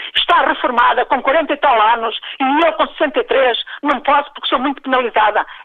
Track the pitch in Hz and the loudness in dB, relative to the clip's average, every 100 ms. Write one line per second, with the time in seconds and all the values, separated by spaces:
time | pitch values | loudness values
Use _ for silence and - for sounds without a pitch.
0 | - - - 330 285 302 302 240 311 - | -6 -4 2 2 2 -2 -2 2 2 2
1 | - 277 247 311 302 294 285 233 214 233 | 0 0 2 0 0 0 2 4 2 0
2 | 226 - - - 269 285 330 311 277 - | -2 -8 -12 -4 0 2 2 0 -4 -2
3 | 302 254 - 269 262 226 - - 285 262 | -2 -2 0 2 2 0 -6 -8 -4 -2
4 | - 285 285 - - 277 277 269 262 254 | 2 0 0 -8 -4 -2 -2 -6 -2 -2
5 | 240 226 214 208 147 - | 0 0 2 0 -4 -10